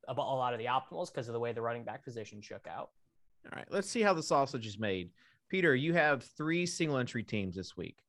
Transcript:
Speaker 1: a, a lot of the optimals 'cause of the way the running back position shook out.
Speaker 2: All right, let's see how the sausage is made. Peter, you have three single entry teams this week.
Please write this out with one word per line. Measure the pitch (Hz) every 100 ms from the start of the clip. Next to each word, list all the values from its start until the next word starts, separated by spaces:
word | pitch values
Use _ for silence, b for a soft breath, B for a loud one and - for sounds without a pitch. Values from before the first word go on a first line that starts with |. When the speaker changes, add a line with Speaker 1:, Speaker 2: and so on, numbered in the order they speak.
| -
Speaker 1:
a, |
a | 127
lot | 131 135 123
of | 120
the | 120
optimals | 127 - 170 175
'cause | - 117
of |
the | 117
way | 117
the | 117
running | 117 120
back | 110 117
position | - 117 104 104
shook | 104 101 -
out. | 92 - _ _ _ _ _ -
Speaker 2:
All | -
right, | -
let's | 196 190
see | 240
how | 208
the | 165
sausage | 156 151 135 131 110
is | 101
made. | 107 92 87 _ b b _
Peter, | 190 170 131
you | 156
have | 170 151 139 - -
three | 156 170 175
single | - 160 135
entry | 120 117
teams | 104 110 95 90
this | 90 -
week. | 82 -